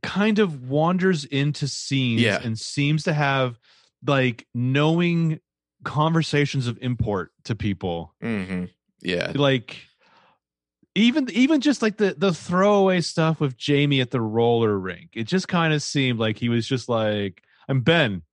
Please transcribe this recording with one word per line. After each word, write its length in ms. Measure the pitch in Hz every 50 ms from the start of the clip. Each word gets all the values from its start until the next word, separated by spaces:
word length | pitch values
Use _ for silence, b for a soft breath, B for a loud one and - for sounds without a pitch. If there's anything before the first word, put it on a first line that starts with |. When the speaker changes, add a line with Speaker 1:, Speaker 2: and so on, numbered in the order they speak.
| -
Speaker 1:
kind 360 | - - 185 202 214 220 202
of 280 | 214 185 156 135 123 127
wanders 560 | 135 147 156 165 185 185 180 190 185 156 143
into 440 | - 143 139 143 147 143 - - 135
scenes 520 | - - - - 139 135 131 123 117 113
Speaker 2:
Yeah. 200 | 120 110 98 - -
Speaker 1:
and 160 | 117 110 110
seems 460 | - - - - 143 143 151 156 147
to 80 | - 160
have, 460 | 147 147 139 139 135 131 127 120 _ b b b b b b b _ -
like, 440 | 123 143 135 131 127 120 120 - _ _
knowing 880 | 120 120 127 131 139 147 156 165 170 175 175 170 170 165 160 156 - _ _ _ _ _ _ _ _ -
conversations 840 | - - 147 151 160 165 165 156 - - 147 147 139 - 143 123
of 120 | 120 117 - 123
import 500 | 127 123 110 - 117 101 95 85 - _ _ _
to 100 | - 117
people. 600 | - - 104 98 87 - 92 85 85 82 80 _ _ -
Speaker 2:
Mm-hmm. 420 | 117 113 104 92 92 95 90 90 87 _ _ _ _ _ _
Yeah. 300 | - - 90 87 90 - -
Speaker 1:
Like, 520 | 131 143 139 135 127 110 - - - - _ _ b b b b b b b b b b _ _ _ _ _ _ _ _ _ _
even, 360 | 180 214 240 247 311 269 247
even 300 | 175 202 254 269 320 294
just, 200 | 226 302 262 - -
like, 140 | 220 202
the, 180 | - 214 190 - 147
the 160 | 170 196 170
throwaway 640 | - - - 175 180 190 208 208 202 196 190 185 180
stuff 400 | 160 - - - 160 160 160 -
with 160 | 156 139 127
Jamie 440 | _ - - 147 143 143 143 143 135
at 100 | 127 120
the 100 | - 127
roller 560 | 113 110 107 117 117 117 117 117 117 107 104 98
rink, 320 | 92 92 87 85 82 85 _
it 100 | 113 113
just 240 | 107 - 190 185 -
kinda 300 | - 175 165 160 156 147
seemed 380 | - - - 143 135 127 123 110
like 180 | 113 110 107 -
he 100 | - 120
was 160 | 117 117 113
just 220 | - 135 123 - -
like, 540 | 120 113 110 107 107 104 101 98 90 _ b b b b b b
"I'm 120 | 139 135
Ben. 420 | 120 131 165 170 151 117 98 90 82 _